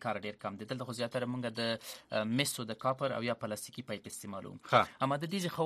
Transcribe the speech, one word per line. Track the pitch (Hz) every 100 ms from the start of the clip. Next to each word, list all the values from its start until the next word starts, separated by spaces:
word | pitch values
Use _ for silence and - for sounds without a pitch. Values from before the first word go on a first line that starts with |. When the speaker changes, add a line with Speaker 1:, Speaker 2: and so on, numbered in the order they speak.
Speaker 1:
کار | 117 104
ډېر | 104 104
کم | 104 101
دی. | 107
دلته | 131
خو | 131 113
زیاتره | 120 127 120
موږ | 127 120 110
د، | 117
آ، | 113 - - - 107
مسو | 107 123 143 - 113
د | 110
کاپر | 131 135 139 113
او | 120
یا |
پلاستیکي | 117 110 107 - -
پایپ | - 104 95
استعمالوو. | - 101 98 101 98 -
Speaker 2:
ښه. | 120 98 -
Speaker 1:
اما | 131 143
د |
دې | 165 196
ځای | 175
ښه | -